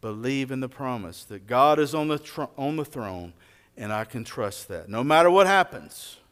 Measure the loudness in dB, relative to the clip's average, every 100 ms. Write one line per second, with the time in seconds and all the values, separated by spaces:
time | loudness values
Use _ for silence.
0 | -10 -8 -4 -4 -4 -6 -8 -8 -8 -6
1 | -8 -14 -16 -18 -2 4 6 6 2 0
2 | -2 -4 -6 -10 -10 -6 -4 -4 -6 -8
3 | -10 -10 -12 -16 _ _ _ -14 -6 -6
4 | -6 -10 -12 -6 -6 -6 -12 -14 -8 -4
5 | 4 6 8 8 6 4 2 -4 -16 -18
6 | -20 -20 _